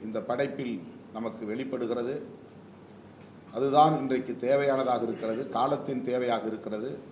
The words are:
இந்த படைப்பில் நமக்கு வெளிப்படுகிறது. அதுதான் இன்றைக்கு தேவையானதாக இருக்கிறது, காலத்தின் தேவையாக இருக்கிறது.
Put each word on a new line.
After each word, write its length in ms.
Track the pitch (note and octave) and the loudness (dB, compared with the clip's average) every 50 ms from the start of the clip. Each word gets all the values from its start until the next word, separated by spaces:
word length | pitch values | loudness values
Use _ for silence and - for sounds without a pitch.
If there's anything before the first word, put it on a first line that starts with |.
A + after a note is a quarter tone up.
| G#2 | -10
இந்த 120 | A2 A2 A2+ - | -4 -4 -4 -2
படைப்பில் 480 | A#2+ A#2+ C3 C#3+ B2+ - - C3+ A#2+ A2 F2+ E2 - - - - - - | -2 0 0 0 -2 -2 -4 -4 -4 -4 -6 -8 -12 -16 -18 -18 -12 -8
நமக்கு 280 | A2 A2+ A2+ - - A2+ G#2 | -6 -6 -6 -6 -6 -6 -6
வெளிப்படுகிறது. 640 | A2 B2+ C3+ C3 C3 B2 A#2+ A2 A#2+ A#2+ A#2 B2 D3 - - - - - - - - - - - - - - - - - - - - - - - - - - - - | -4 -4 -4 -4 -4 -2 -2 -2 -2 -2 -2 -2 -4 -6 -8 -10 -14 -18 -18 -20 -20 -20 -20 -20 -20 -20 -20 -20 -20 -20 -20 -20 -20 -20 -20 -20 -20 -20 -18 -8 -2
அதுதான் 400 | A#2 C3+ C#3 C3+ D3+ D3+ D#3+ D#3 C3+ | 0 0 6 8 8 10 8 8 4
இன்றைக்கு 340 | C3+ C3 C3 B2+ - B2+ A#2+ - A#2+ | 2 0 0 0 0 -4 -6 -2 2
தேவையானதாக 580 | B2 C#3 C#3 C#3 C#3 C3+ C3 C3 B2+ B2 A2+ A#2 | 4 4 6 6 4 4 4 4 2 2 2 2
இருக்கிறது, 380 | A2+ G#2 F#2 A2 A2 A2 A#2 C#3+ - - | -2 -2 -2 -2 -2 -2 -2 -4 -2 2
காலத்தின் 480 | A2+ B2+ C#3+ D3 C#3+ - - C3+ B2 - B2 | 2 2 2 2 0 -2 -4 -4 -2 -2 0
தேவையாக 360 | B2 B2+ B2 A#2+ A#2 A2 G2+ A2 | 0 2 2 2 2 0 0 -4
இருக்கிறது. 400 | A2 A2 - G#2 G#2+ G#2+ A2+ C3+ D#3 - - - | -4 -4 -6 -6 -4 -4 -4 -6 -6 -8 -12 -16